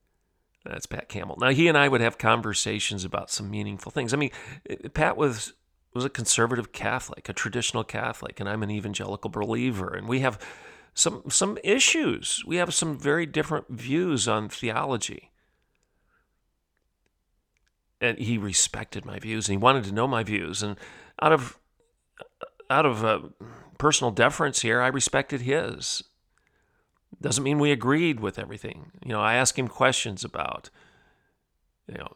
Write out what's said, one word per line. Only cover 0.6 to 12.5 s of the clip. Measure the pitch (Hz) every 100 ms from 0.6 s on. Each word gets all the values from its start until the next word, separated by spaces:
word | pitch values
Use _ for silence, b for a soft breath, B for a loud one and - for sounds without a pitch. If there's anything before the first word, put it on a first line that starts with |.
| -
That's | - -
Pat | - -
Campbell. | 104 92 80
Now, | 123
he | 135 170
and | 151
I | 143
would | 131
have | 117 -
conversations | 110 117 107 98 - 104 - 104 92
about | 101 92
some | - 98
meaningful | 104 104 98 -
things. | 147 120
I | 143
mean, | 139 B B B - - -
Pat | - 156 -
was, | 143 110 - - _ _ _
was | 123
a | 131
conservative | - 117 - 117 120 104
Catholic, | - 107 123 - - -
a |
traditional | 101 113 120 117 110
Catholic, | 110 110 120 113 - -
and | 98
I'm | 107
an | 104
evangelical | 104 104 98 101 101 110
believer. | 101 107 113 127 104 92
And | 92 104
we | 127
have | 131 107 B B B B B
some, | - 170 - -
some | - 190 220
issues. | - 240 - 330 262 95 - -
We | -